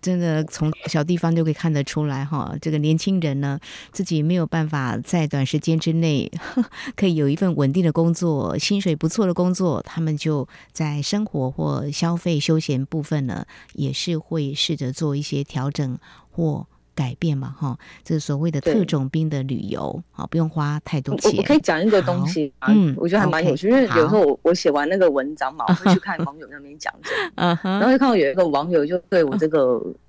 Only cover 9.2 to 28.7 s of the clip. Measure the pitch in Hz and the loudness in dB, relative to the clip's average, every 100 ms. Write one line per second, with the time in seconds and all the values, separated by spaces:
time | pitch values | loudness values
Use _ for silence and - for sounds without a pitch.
9.2 | 196 175 180 180 185 123 - - 160 151 | 0 2 0 2 0 0 -4 -4 -2 -2
10.2 | 160 151 127 - - - 156 147 143 202 | -2 -2 -4 -10 -20 -6 -4 -2 -2 -2
11.2 | 214 151 127 131 156 139 139 151 170 170 | -2 -2 -4 -2 -2 -2 -4 -2 0 0
12.2 | 175 160 - 160 - 131 135 160 151 156 | 0 -2 2 0 2 -2 -2 -6 -4 -2
13.2 | 131 - - - - - 139 135 - 165 | -2 -6 -10 -16 -20 -6 -4 -4 -4 -4
14.2 | - 165 139 143 - 151 131 135 156 143 | -4 -4 -4 -4 -4 -2 -4 -2 -2 -2
15.2 | 147 143 143 - 131 147 139 127 - - | -2 -4 -4 -4 -4 -2 -4 -4 -12 -20
16.2 | _ - 165 147 - _ _ - 131 127 | _ -4 -2 -2 -8 _ _ -4 -4 -2
17.2 | 170 143 131 135 143 120 - - - 160 | -2 -2 -4 -6 -6 -6 -12 -20 -4 -4
18.2 | - 143 165 156 - 214 175 156 135 156 | -2 -2 0 0 0 2 2 0 0 0
19.2 | 160 147 131 123 98 - 69 - 175 - | -2 -2 -4 -4 -4 -6 -6 -8 -12 -12
20.2 | - 165 160 156 147 147 - 151 135 139 | -4 0 0 0 -2 -2 -4 -4 -4 0
21.2 | - 165 - 294 - 160 202 208 180 175 | 2 2 4 4 4 2 4 4 4 0
22.2 | 143 170 147 - - 214 175 131 170 196 | 0 0 -4 -4 4 6 6 2 0 2
23.2 | 196 156 269 147 190 254 247 123 - 214 | 2 2 2 2 4 4 4 4 4 6
24.2 | 160 135 - 175 170 147 147 190 180 139 | 4 4 2 2 2 2 0 4 4 4
25.2 | 135 151 131 156 - 180 202 185 - 170 | -2 -4 -6 -4 0 2 4 2 2 -8
26.2 | 165 151 151 147 143 147 - - - - | -8 -10 -18 -18 -18 -10 -10 -10 -6 -6
27.2 | 381 - 175 170 190 190 226 262 262 220 | -6 -2 0 0 -2 0 2 4 4 4
28.2 | 139 139 175 143 156 | 2 2 2 2 2